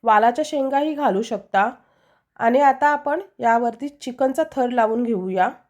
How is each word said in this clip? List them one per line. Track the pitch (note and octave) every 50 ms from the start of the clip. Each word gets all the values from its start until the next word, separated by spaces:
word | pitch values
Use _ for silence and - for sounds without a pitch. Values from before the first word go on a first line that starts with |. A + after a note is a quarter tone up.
| -
वालाच्या | A3+ G#3+ G#3 A3 A#3 A#3+ D4+ D4+
शेंगाही | D4+ - C#4+ C4+ C4+ C4+ C#4 D4 D#4 D#4
घालू | C#4+ D4 B3 F#3 F#3+ A3+
शकता. | - A3+ G3 - _ - G3 G3+ A#3 - - _ _ _ _ _ _ _ _ _ _ _ _
आणि | - A3+ A#3+ C4+
आता | C#4+ C#4 C4+ C#4 C#4+ D4
आपण | D4 C#4+ D4 D4 C#4+ E4+ G4 - _ _
यावरती | A#3+ A#3 A3+ A#3 A#3+ A#3 A3 A3+ C4+ C#4+
चिकनचा | C#4+ _ - C4 B3 B3 C4+ C4 C4 E4 D#4+ D#4
थर | - C#4 B3+ B3
लावून | B3 B3 A3+ G#3+ A3+ A#3 B3
घेऊया. | A#3 A#3 F#3+ F#3 F#3 F#3 F#3+ F3+ A3+ C4+ - _